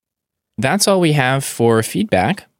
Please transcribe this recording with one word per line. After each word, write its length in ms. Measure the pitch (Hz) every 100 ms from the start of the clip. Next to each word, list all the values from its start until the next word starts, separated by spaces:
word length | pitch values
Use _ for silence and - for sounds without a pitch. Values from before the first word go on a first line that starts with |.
| _ _ _ _ _ -
That's 300 | 127 190 214
all 120 | 190
we 120 | 170
have 300 | 147 127 135
for 400 | 135 - 117 113
feedback. 680 | 110 - 107 95 98 - -